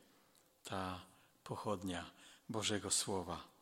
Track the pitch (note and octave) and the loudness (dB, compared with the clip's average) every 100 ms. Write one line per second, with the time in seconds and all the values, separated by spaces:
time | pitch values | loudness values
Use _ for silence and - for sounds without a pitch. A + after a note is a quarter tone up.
0 | - - - - - _ - G2 F#2 F2+ | -18 -20 -20 -20 -20 _ -4 -2 -2 -4
1 | - - - - - A2+ A2+ G2 F#2+ E2+ | -10 -20 -20 -14 -6 -2 0 0 0 -2
2 | E2+ - - - - A2 G2+ G#2 F#2+ - | -4 -12 -20 -18 -4 0 2 2 4 4
3 | - G2 F2 E2 - - | 4 0 0 -4 -6 -18